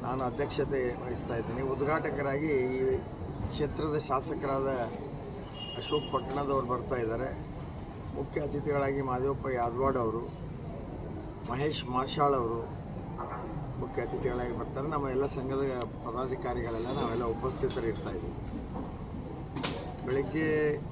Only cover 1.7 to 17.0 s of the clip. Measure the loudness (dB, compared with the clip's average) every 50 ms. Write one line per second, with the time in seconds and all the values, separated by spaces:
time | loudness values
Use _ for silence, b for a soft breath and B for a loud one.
1.7 | 2 2 4 4 4 4 2 0 0 0 2 2 2 2 4 4 4 4 4 4
2.7 | 4 4 4 4 4 4 2 -2 -6 -6 -6 -6 -4 -4 -4 -2 0 0 0 0
3.7 | 2 0 0 2 2 0 2 2 0 0 2 0 -2 0 0 2 2 2 2 2
4.7 | 2 2 0 -2 -2 -6 -6 -6 -6 -6 -6 -6 -8 -8 -8 -8 -8 -8 -6 -6
5.7 | -6 -6 -2 0 0 0 0 2 0 0 0 0 -2 -2 0 2 2 2 2 2
6.7 | 0 0 0 0 0 0 2 2 0 0 0 -2 -2 -4 -6 -8 -6 -8 -8 -8
7.7 | -6 -8 -8 -8 -8 -8 -6 -6 -4 -4 -4 -2 -2 -2 -2 0 -2 0 0 2
8.7 | 4 4 4 4 2 2 2 2 2 2 2 2 2 2 0 0 2 2 2 2
9.7 | 2 4 4 4 4 4 4 2 2 0 -2 -4 -6 -6 -8 -8 -6 -6 -6 -6
10.7 | -6 -6 -6 -8 -6 -6 -6 -6 -6 -6 -8 -8 -8 -8 -4 -2 0 2 2 2
11.7 | 0 0 -2 0 2 2 2 2 4 4 6 6 6 4 2 2 0 -2 -4 -4
12.7 | -6 -8 -6 -6 -6 -6 -6 -6 -6 -6 -6 -6 -6 -6 -6 -6 -6 -6 -6 -6
13.7 | -4 -4 -4 -4 -2 -2 -2 -2 -2 0 0 2 2 2 0 0 -2 -2 -4 -4
14.7 | -2 -2 -2 0 0 0 0 2 2 2 2 2 0 -2 -2 0 0 2 2 2
15.7 | 0 -2 -2 -4 -6 -6 -6 -4 -2 -2 0 0 -2 -2 -2 -2 0 0 0 0
16.7 | 0 -2 -2 0 0 0